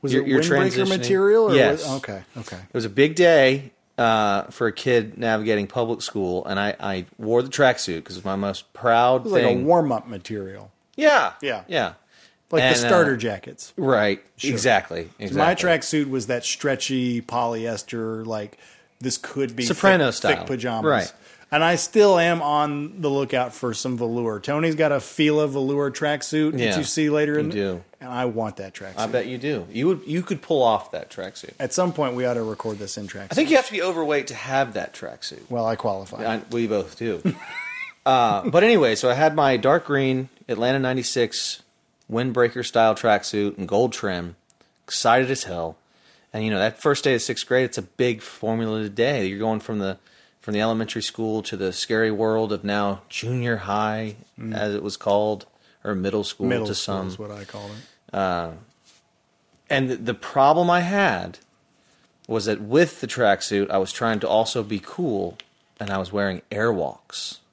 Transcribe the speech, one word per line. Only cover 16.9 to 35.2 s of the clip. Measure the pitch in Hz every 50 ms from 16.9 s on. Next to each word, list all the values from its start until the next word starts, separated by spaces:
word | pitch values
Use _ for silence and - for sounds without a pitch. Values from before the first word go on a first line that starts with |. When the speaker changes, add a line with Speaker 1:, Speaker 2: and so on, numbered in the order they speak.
| 135 131 127 123 120 120
Speaker 1:
polyester, | 113 - 120 120 120 117 117 113 113 117 113 104 - - - 117 113 110 113 110 110 113
like, | 113 107 104 104 - _ - - - _ _ _ _ _
this | 120 131 127 -
could | - - - 135 139 123 117
be | 117 123
Speaker 2:
Soprano | 117 175 - - 196 190 180 147
Speaker 1:
thick, | 127 110
Speaker 2:
style. | - - 101 143 -
Speaker 1:
thick | 87
pajamas. | 90 135 120 110 123 113 117 131 156
Speaker 2:
Right. | 143 113 90 - - - - - - _ - _
Speaker 1:
And | - 151 160
I | 170 175
still | 160 - - - 220 208 202 190 170
am | 165 170 170 170
on | 151 147 147 147 147 147 143 143 147 156 202 196
the | 165 147
lookout | 139 139 139 120 - 131 127 123 117
for | - - 123 110
some | - - 131 127 117
velour. | 120 113 117 120 120 113 107 104
Tony's | - - 143 147 160 165 156
got | 151 160 151
a | 143 135
Fila | 127 - - - 156 151 151 151 151 147
velour | 135 143 135 131 143 143 143 139
tracksuit | 127 - 151 147 147 147 - - - 156 156 151 151
that | 131
Speaker 2:
Yeah, | 120 110 98 -
Speaker 1:
you | 151
see | - - - 156 151
later | 147 151 151 147 147 151
in | 151
Speaker 2:
you | 151
Speaker 1:
the | 175 104
Speaker 2:
do. | 98 98 92 87 87 _ - _
Speaker 1:
and | 135 127
I | 123 123 127
want | 123 110 113 113 107 101 -
that | 98 98 -
tracksuit. | - 98 95 92 101
Speaker 2:
I | 110 110
bet | 117 123 101 117
you | 127 123
do. | 123 147 151 110 87 85
You | - 110 131 175
would. | 190 151 -
You | - 151 170 175
could | - 196 147
pull | - - 165 143 127
off | 117 110 101 - -
that | - - - -
tracksuit. | - - 95 95 - - - - - _
Speaker 1:
At | 139 123
some | - 170 185 180 160
point, | 151 147 131 123
we | 123 127
ought | 123 123
to | 117 113
record | 110 107 - - 113 107 101
this | 104 95 - -
in | 101 95
tracksuit. | - 101 98 95
Speaker 2:
I | -
think | 208 320 277
you | 320 262
have | 254 -
to |
be | 214 196
overweight | 170 185 180 165 160 147 151 143 139 -
to | 127
have | 117 - 135 135 135 135 120 104
that | 95 90 - -
tracksuit. | - - - 57 -